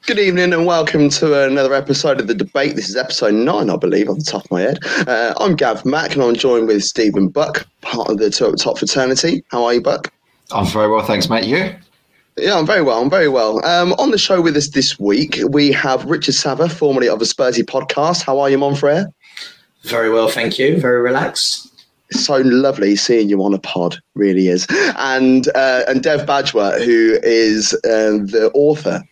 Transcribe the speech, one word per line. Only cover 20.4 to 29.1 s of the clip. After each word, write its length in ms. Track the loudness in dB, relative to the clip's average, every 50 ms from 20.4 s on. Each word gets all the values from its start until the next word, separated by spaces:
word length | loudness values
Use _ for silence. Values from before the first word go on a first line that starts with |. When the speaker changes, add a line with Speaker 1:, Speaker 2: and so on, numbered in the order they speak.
| -4 -4 -2 0
Speaker 3:
you. 220 | 0 2 2 2
Very 220 | 2 2 2 2
relaxed. 720 | 2 0 0 0 -2 -4 -4 -4 -4 -4 -4 -6 -10 -18 _ _ -20 _ _ _ _ _
Speaker 1:
So 260 | -6 -4 -2 0 0 2
lovely 580 | 2 4 4 4 2 2 0 0 2 2 2
seeing 320 | 0 2 2 2 2 2 2
you 160 | 0 0 2
on 100 | 0 0
a 60 | -2
pod, 380 | -4 -6 -4 -2 -2 -2 -4 -6 _ _ _
really 340 | 0 0 2 4 2 2 2
is. 180 | 2 0 -2 -2 -2 0 0 -2 -2
And, 540 | -4 -4 -2 0 2 4 4 4 4 2 2 0
uh, 280 | 2 2 2 2 0 0 0
and 120 | -2 0
Dev 240 | 0 0 0 0 0
Bajwa, 560 | -2 -2 -2 -2 -2 0 0 0 0 0 0 2
who 340 | 2 4 4 4 4 2 2
is, 520 | 2 2 2 2 2 2 0 0 -2 -2 -4 -2 0
uh, 400 | 0 0 2 2 2 0 0 -2
the 260 | -2 0 0 0 2 2
author 500 | 2 2 2 2 0 -2 -4 -4 -4 -8 _